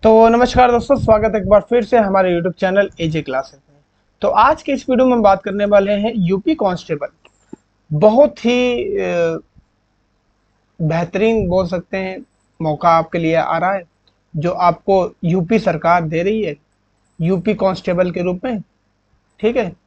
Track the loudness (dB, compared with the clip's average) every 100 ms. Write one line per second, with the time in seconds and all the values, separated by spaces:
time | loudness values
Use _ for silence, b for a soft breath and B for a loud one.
0 | 6 6 6 4 2 4 2 2 0 -2
1 | 2 2 2 -2 2 2 4 -2 2 0
2 | 2 2 2 0 -2 -4 -2 0 -2 -4
3 | -4 -4 -4 -6 -6 -16 _ _ _ _
4 | _ _ -2 2 2 2 -4 -6 -2 0
5 | 2 4 2 2 -2 -4 2 2 2 -2
6 | -2 -2 -2 -2 -2 -2 -2 -4 -8 -8
7 | -8 _ _ _ _ -20 _ _ _ 2
8 | 2 4 2 2 -2 0 0 -2 -4 -4
9 | -2 -2 -2 -4 _ _ _ _ _ _
10 | _ _ _ _ _ _ _ _ -4 -2
11 | -4 0 0 0 0 -2 -2 -6 -8 -8
12 | -8 -10 -18 _ _ _ -6 0 2 2
13 | 0 -4 -2 0 -2 -2 -2 -4 -8 _
14 | _ _ _ -6 -4 0 0 0 0 0
15 | 0 -4 -2 -2 0 0 0 -2 0 0
16 | 0 -4 -2 -2 -4 -8 _ _ _ _
17 | _ _ -2 -2 -2 -2 -2 -2 -4 -2
18 | -2 -2 -4 -4 -6 -8 -10 _ _ _
19 | _ _ _ _ -2 -2 -4 -8